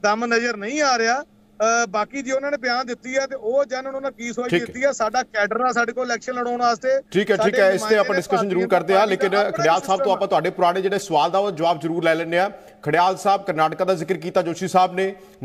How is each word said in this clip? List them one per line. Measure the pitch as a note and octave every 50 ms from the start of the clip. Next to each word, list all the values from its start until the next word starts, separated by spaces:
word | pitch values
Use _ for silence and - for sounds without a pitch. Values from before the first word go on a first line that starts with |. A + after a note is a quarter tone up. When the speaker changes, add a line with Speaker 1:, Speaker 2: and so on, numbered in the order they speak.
| -
Speaker 1:
ਦਮ | G3+ G#3+ A3 A#3+
ਨਜ਼ਰ | A#3+ A#3 A3+ A#3+ A#3+ A3+ G#3
ਨਹੀਂ | G3 A3 C#4 D4+
ਆ | D4 C#4 B3 A3+
ਰਿਹਾ। | A3+ A3+ B3 C#4 D#4+ - _ _ _ _ _ -
ਅਹ, | G#3+ A3+ A#3 A#3 A#3 G#3
ਬਾਕੀ | F#3 G#3+ G#3+ G#3+ - C#4
ਜੇ | B3 B3+
ਉਹਨਾਂ | C4 C4+ C#4 C#4+
ਨੇ | C#4+ B3+
ਬਿਆਨ | A#3+ B3 A#3+ B3 B3+
ਦਿੱਤੀ | A#3+ A#3+ - - B3 B3+
ਆ | C4+ C4+
ਤੇ | B3 C4+
ਉਹ | B3+ A3+ A3 B3+ C#4 C#4+
ਜਨ | G#3+ B3+ B3+ C4 C4+
ਉਹਨਾਂ | C4+ C4+
ਨੇ | C4+ C4+
ਕੀ | C4 - A#3 A#3+ A3+
ਸੋਚ | A#3+ B3 B3
Speaker 2:
ਠੀਕ | - F3
ਹੈ। | A#3+
Speaker 1:
ਦਿੱਤੀ | - - B3 C4
ਆ। | C#4+
ਸਾਡਾ | B3+ - A3+ G#3+ G#3+ B3+ B3
ਕੈਡਰ | - - G#3+ G3+ G3 A3 A3+ B3+
ਆ | B3+
ਸਾਡੇ | A#3 A#3+ A#3+ A3+ A#3+
ਕੋਲ | B3+ B3+
election | B3 A#3 A3+ - - B3+
ਲੜਾਉਣ | B3 A#3+ A#3+ A#3+ A#3+
ਵਾਸਤੇ। | B3 A#3+ A#3 A#3 - C4 C4 C4+ - _
Speaker 2:
ਠੀਕ | - F#3 G#3 G#3+
ਹੈ, | G3+
ਠੀਕ | F#3+ - G3+ G3
Speaker 1:
ਸਾਡੇ | -
Speaker 2:
ਹੈ, | G3 F#3+ G3
ਇਸ | F#3
ਤੇ | A3
ਆਪਾਂ | G#3+ A3
Speaker 1:
ਨੁਮਾਇੰਦੇ | G#3 G3 G3+ G3
Speaker 2:
ਡਿਸਕਸ਼ਨ | F3+ F3 - G3+ - G#3 G3+
ਜ਼ਰੂਰ | F#3 F3+
Speaker 1:
ਭਾਰਤੀ | F#3 - F#3
Speaker 2:
ਕਰਦੇ | F3 D#3+ E3+ F#3+
ਹਾਂ, | F#3+
Speaker 1:
ਜਨਤਾ | G#3+ G#3+
Speaker 2:
ਲੇਕਿਨ | F#3 - G#3 F#3+
Speaker 1:
ਪਾਰਟੀ | F#3+ G3+ G#3 G3
ਦਾ | - -
Speaker 2:
ਖੜਿਆਲ | D3 D#3 E3 F#3
ਸਾਹਿਬ | E3+ F3+ F#3+ G3+
ਤੋਂ | C#4 G3+
Speaker 1:
ਆਪਣਾ | F#3
Speaker 2:
ਆਪਾਂ | F#3+ G3+ F#3+
ਤੁਹਾਡੇ | G3 D#3 D#3 F3+
ਪੁਰਾਣੇ | - F3+ F3+ E3+ F3 F#3+
ਜਿਹੜੇ | F#3+ G3 G3+ G3
ਸਵਾਲ | - - D#3+ C#3+ D3+ F3
ਦਾ | F3 F#3+
ਉਹ | G3+ G#3
ਜਵਾਬ | F3+ D3 E3 E3 F3 D#3
ਜ਼ਰੂਰ | D3 E3 E3 E3+ E3
ਲੈ | E3 D#3+
ਲੈਂਦੇ | E3 E3 E3 E3 F3
ਹਾਂ। | F#3+ G#3 - - - - - - -
ਖੜਿਆਲ | D3+ D3 E3 F3 F#3+ F#3+ F#3
ਸਾਹਿਬ, | - G3+ G3 G3 G3
ਕਰਨਾਟਕਾ | F#3+ E3 D#3 D#3 D#3 D#3 D3+ F#3
ਦਾ | F3+ F#3+
ਜ਼ਿਕਰ | E3 D#3+ E3 F#3 D#3+
ਕੀਤਾ | D#3 F3+ - F#3+
ਜੋਸ਼ੀ | F3 E3+ D#3+ - F#3 F3+
ਸਾਹਿਬ | - F#3 F#3 F3+ F3+
ਨੇ, | F#3 F#3+ G3 G3 - - - - - C3+